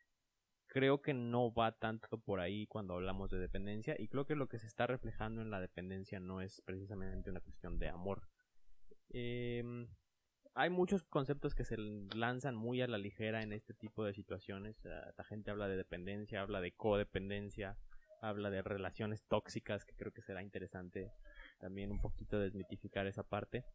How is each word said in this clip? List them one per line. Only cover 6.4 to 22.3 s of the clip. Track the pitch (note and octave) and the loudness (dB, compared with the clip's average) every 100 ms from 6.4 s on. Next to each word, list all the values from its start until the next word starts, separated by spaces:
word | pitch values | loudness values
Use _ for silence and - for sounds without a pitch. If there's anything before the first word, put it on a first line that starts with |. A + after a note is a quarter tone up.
es | F#2+ - | -4 -6
precisamente | - F#2 G2 G2+ F#2 - - | -6 -6 -4 -2 -2 0 -2
una | F#2 | -4
cuestión | - - F2+ E2+ | -4 -8 -2 0
de | D#2 | 2
amor. | E2+ F#2 G2 - - _ - - - - - _ | 0 0 -2 -4 -14 _ -20 -16 -14 -14 -14 _
Em, | B2 A#2+ A#2+ A#2+ A#2+ A#2+ A#2+ A#2+ - _ _ _ _ - | -2 0 0 2 0 0 -4 -6 -12 _ _ _ _ -8
hay | - D#3 | 2 4
muchos | F3+ F3+ G3+ | 6 6 4
conceptos | - D3+ C3+ C#3+ C#3+ | 4 2 2 2 2
que | - | 2
se | A#2+ A2 G#2+ G#2 G2+ | 2 0 -2 -4 -4
lanzan | A2 A#2 B2 B2 A#2 | 2 2 2 0 0
muy | A2+ B2+ | 0 2
a | B2+ | 2
la | A2 | 2
ligera | G2+ - A2 A2 | -2 -2 0 0
en | A2 | -2
este | G#2 - | -4 -8
tipo | A2+ G#2+ - | -10 -8 -2
de | G#2+ | -2
situaciones. | G2+ G2 F#2+ - G2 G#2 G#2+ - | -2 -4 -6 -4 -6 -6 -10 -8
Ah, | D#2+ - - | -8 -8 -12
la | |
gente | - G#2+ G#2 | -8 -8 -4
habla | G#2 G2+ | -2 0
de | F#2+ | 0
dependencia, | F#2 F2 F2+ G#2 G#2 G#2 | 0 -4 -4 -4 -2 -2
habla | G2 G2 | 0 0
de | F2+ | -2
codependencia, | - A2 G2+ G#2 F#2+ F#2+ G2+ G2+ - G2 F#2+ - - - - | 0 4 6 4 0 0 -2 -2 -4 -4 -4 -8 -14 -16 -6
habla | A2 G#2 G2+ | -2 0 2
de | G2 | 2
relaciones | F#2+ G2+ F#2+ - G#2+ G#2+ - | 0 0 -2 0 -2 -2 2
tóxicas, | G#2+ - - - G#2 | 2 2 -6 -2 -2
que | - | -4
creo | - A2 | -8 -8
que | - | -8
será | - F#2+ | -8 -6
interesante | G2 A2+ A2+ F#2 F#2 G2+ F#2 - - - - - | -6 -6 -6 -8 -8 -6 -6 -10 -16 -16 -16 -12
también | F#2+ F#2+ G2+ | -10 -4 -2
un | G2 | 2
poquito | G2+ - - | 2 0 0